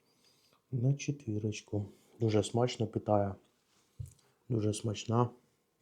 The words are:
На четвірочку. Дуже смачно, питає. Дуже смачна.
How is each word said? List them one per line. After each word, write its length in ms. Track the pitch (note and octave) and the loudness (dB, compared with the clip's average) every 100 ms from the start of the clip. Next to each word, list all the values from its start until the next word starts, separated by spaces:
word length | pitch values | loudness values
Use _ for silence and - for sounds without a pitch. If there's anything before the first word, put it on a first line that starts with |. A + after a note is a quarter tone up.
| _ _ _ _ _ _ _ | _ _ _ _ _ _ _
На 220 | B2+ B2+ | -2 0
четвірочку. 920 | C#3+ - C#3+ - G#2 G#2+ G2+ - G#2 G2+ - _ - | 0 -2 -6 -6 -4 -4 -6 -6 -6 -6 -10 _ -2
Дуже 240 | A2+ G#2+ | 2 4
смачно, 440 | G2+ A#2 B2 - A2 | 2 2 0 0 -4
питає. 480 | G#2+ G#2+ G#2 G2+ F#2+ _ _ _ _ _ - - - _ _ - | -2 2 2 2 -4 _ _ _ _ _ -16 -16 -16 _ _ -4
Дуже 240 | A2+ G#2 | 0 0
смачна. 560 | G#2 G#2+ G2 - A2+ A#2+ - _ _ _ _ | -2 -4 -6 0 2 2 0 _ _ _ _